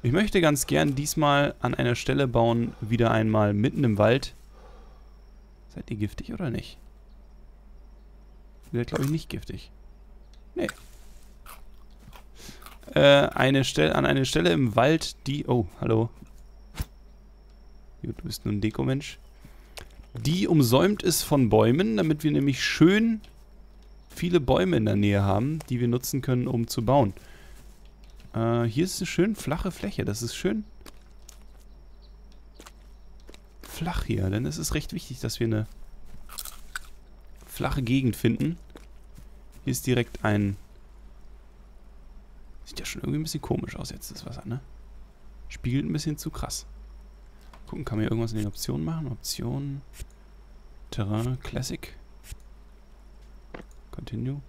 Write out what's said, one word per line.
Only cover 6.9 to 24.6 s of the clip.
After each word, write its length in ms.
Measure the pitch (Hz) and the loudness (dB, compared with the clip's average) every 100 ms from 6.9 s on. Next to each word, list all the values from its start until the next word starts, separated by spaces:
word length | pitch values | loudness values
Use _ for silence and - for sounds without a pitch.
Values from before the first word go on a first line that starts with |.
| - - - - - - - - - - - - - - - - - - | -20 -20 -20 -20 -20 -20 -20 -20 -20 -20 -20 -20 -20 -20 -20 -20 -20 -6
Ihr 80 | 117 | -4
seid, 80 | 123 | -2
glaub 140 | - | -2
ich, 80 | 135 | 0
nicht 200 | 160 - | -2 -4
giftig. 420 | - - - - - - - - - - - - - | -10 -10 -14 -14 -20 -20 -20 -20 -20 -20 -20 -12 -6
Nee. 120 | 330 - - - - - - - - - - - - - - - - - - - - - - | -6 -6 -18 -20 -20 -20 -20 -20 -20 -18 -18 -20 -20 -20 -20 -20 -20 -18 -18 -18 -20 -20 0
Äh, 60 | 151 | 6
eine 640 | 143 143 143 - 131 135 | 10 8 6 2 4 4
Stell-, 300 | 131 - 156 | 2 2 4
an 120 | - 139 | 4 4
eine 200 | 139 131 | 2 2
Stelle 260 | 156 175 | 2 4
im 240 | 165 127 104 | 4 4 4
Wald, 400 | 131 160 - - - | 4 4 0 -8 -6
die... 200 | 143 151 | -4 0
Oh, 200 | 123 101 - | 0 0 -2
hallo. 280 | 113 113 113 - - - - - - - - - - - - - - - - - - - | 2 2 2 -4 -20 -20 -20 -20 -18 -10 -10 -12 -20 -20 -20 -20 -20 -20 -20 -20 -20 -14
Gut, 160 | - - | -12 -10
du 40 | |
bist 220 | - 110 - | -10 -8 -4
nur 80 | |
ein 80 | 104 | -2
Dekomensch. 560 | 107 - 131 135 - - - - - - - - - - - | -2 0 -2 -2 -6 -14 -20 -20 -20 -20 -20 -18 -18 -20 -16
Die 340 | 120 117 175 202 | -4 -2 0 4
umsäumt 560 | 160 123 127 180 214 | 6 8 6 6 4
ist 200 | - 165 | 0 0
von 260 | - 143 120 | 2 4 6
Bäumen, 480 | 107 110 139 214 214 | 6 6 4 2 2
damit 260 | 165 151 | 2 2
wir 80 | 151 | 2
nämlich 320 | 147 139 131 | 2 2 0
schön 580 | - - 165 202 226 220 - - - - - - - - - | -2 6 8 8 4 0 -8 -20 -20 -20 -20 -20 -20 -20 -20
viele 300 | - 175 175 | -6 2 2
Bäume 380 | 131 135 | 4 4